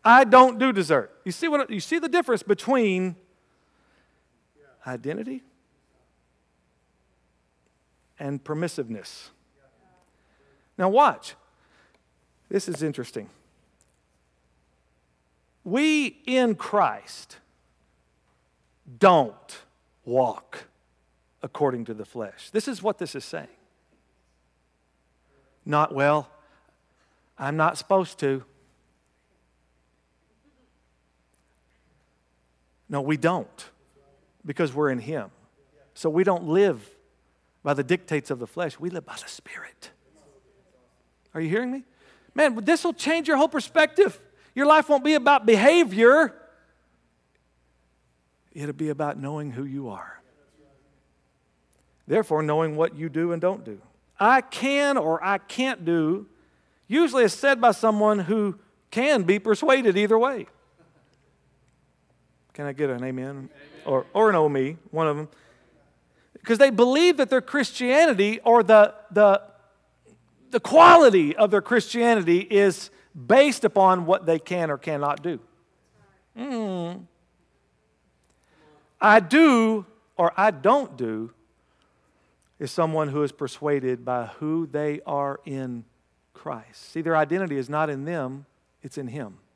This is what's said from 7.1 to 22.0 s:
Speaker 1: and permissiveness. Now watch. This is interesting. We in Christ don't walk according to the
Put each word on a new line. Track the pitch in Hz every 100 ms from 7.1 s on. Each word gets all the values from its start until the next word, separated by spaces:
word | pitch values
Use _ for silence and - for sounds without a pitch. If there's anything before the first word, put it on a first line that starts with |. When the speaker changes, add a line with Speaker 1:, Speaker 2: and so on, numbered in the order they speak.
| _ _ _ _ _ _ _ _ _ _ _
Speaker 1:
and | 143 139
permissiveness. | - 151 170 - 117 110 87 - - _ _ _ _ _ _ _ _ _ _ _ _ _ _ -
Now | 185
watch. | 226 285 120 - - _ _ _ _ _ _ _ _ _ _ _
This | 196 190
is | 156
interesting. | 156 135 120 117 101 _ _ _ _ _ _ _ _ _ _ _ _ _ _ _ _ _ _ _ _ _ _ _
We | 180 226 311 302 254 -
in | - 254 240
Christ | 196 - 208 151 101 - - - - _ _ _ _ _ _ _ _ _ _ _ _ _ _ - 117
don't | 185 170 120 - - - _ _ _ _ 123
walk | 127 123 - _ - - _ _ _ _ _ _ _
according | 123 - 143 123
to | 113
the | 107